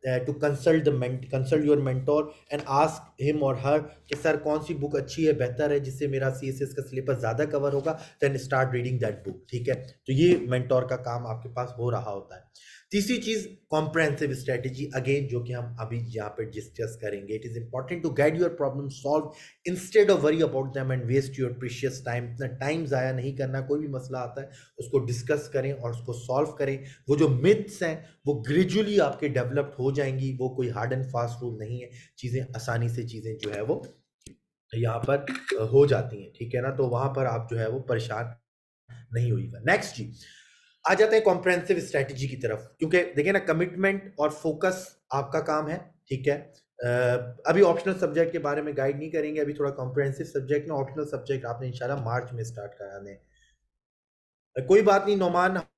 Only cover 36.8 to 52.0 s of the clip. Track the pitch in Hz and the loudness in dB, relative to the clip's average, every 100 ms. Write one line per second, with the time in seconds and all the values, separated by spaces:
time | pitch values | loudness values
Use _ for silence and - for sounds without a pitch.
36.8 | 131 120 135 131 127 113 113 113 110 127 | 0 0 -2 0 -2 -2 -4 -2 -2 -4
37.8 | 131 117 - 107 120 - _ _ _ _ | -2 -2 -2 -6 -6 -10 _ _ _ _
38.8 | _ - - 117 120 101 92 - 113 196 | _ -20 -6 -2 0 0 -4 -4 0 0
39.8 | - - 110 - - - - _ _ _ | 0 -10 -12 -12 -20 -20 -20 _ _ _
40.8 | - 185 214 220 214 175 185 180 175 180 | 2 4 6 6 6 4 4 2 2 0
41.8 | - 147 135 127 135 131 113 107 - _ | 2 -2 -2 -2 -6 -4 -4 -4 -8 _
42.8 | 156 180 175 139 151 196 - 160 180 175 | 2 4 4 2 2 2 2 2 2 2
43.8 | 196 196 - - 151 151 165 156 185 185 | 0 0 -6 0 0 0 -2 2 0 0
44.8 | - _ _ 135 139 160 156 151 151 175 | -8 _ _ -4 -2 -2 0 0 0 -6
45.8 | - _ _ 131 135 143 - _ _ _ | -10 _ _ -2 0 0 -2 _ _ _
46.8 | 123 123 123 123 123 - 147 165 190 170 | 0 2 2 2 -2 -6 2 6 8 6
47.8 | 190 185 165 151 165 165 143 147 151 135 | 0 0 0 2 0 0 -2 -2 -2 0
48.8 | 135 139 156 160 151 151 147 143 143 139 | 0 0 -4 -2 -2 -2 -2 0 -2 -2
49.8 | 127 135 139 135 160 143 131 147 156 147 | -4 0 0 -2 -4 -4 0 -2 0 -4
50.8 | 131 139 147 135 - 135 120 117 131 120 | -4 -6 -6 -6 -4 -4 -4 -8 -8 -6
51.8 | 123 139 | -4 -4